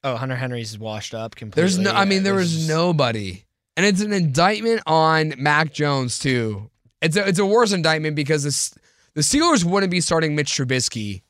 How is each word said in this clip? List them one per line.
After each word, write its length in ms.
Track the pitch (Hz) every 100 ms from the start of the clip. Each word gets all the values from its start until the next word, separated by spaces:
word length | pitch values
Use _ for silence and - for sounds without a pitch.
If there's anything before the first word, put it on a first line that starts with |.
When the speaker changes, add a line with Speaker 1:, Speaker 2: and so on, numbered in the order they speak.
Speaker 1:
Oh, 140 | 139 120
Hunter 200 | 131 127
Henry's 420 | 127 120 110 107
washed 360 | 110 107 -
up 200 | 113 113 -
completely. 260 | 110 123
Speaker 2:
There's 160 | 180 185
no, 120 | 196
I 120 | 202
mean, 140 | 196 190
Speaker 1:
Yeah, 40 |
Speaker 2:
there 100 | 190 196
Speaker 1:
there's 100 | 175
Speaker 2:
was 40 | 160
Speaker 1:
just 120 | 160
Speaker 2:
nobody. 760 | 156 175 156 127 110 98 92 _ _ _ -
And 80 |
it's 160 | 196 190
an 120 | 214
indictment 680 | 202 160 135 180 214 226 226 156
on 480 | 160 160 160 156 131
Mac 360 | 143 151 156
Jones, 460 | - 147 139 127 -
too. 520 | 139 123 113 101 107 _ _ _
It's 140 | 165 165
a, 100 | 196
it's 100 | 180
a 80 | 196
worse 260 | 226 226
indictment 440 | 196 160 156 156 151
because 280 | 139 156
the 40 | 143
S-, 260 | - - _ _ _ _
the 60 | -
Steelers 440 | 147 285 339 277
wouldn't 260 | 170 196 190
be 100 | 175
starting 340 | - 165 160
Mitch 180 | 147 143
Trubisky 720 | - 131 131 - 117 104 95 _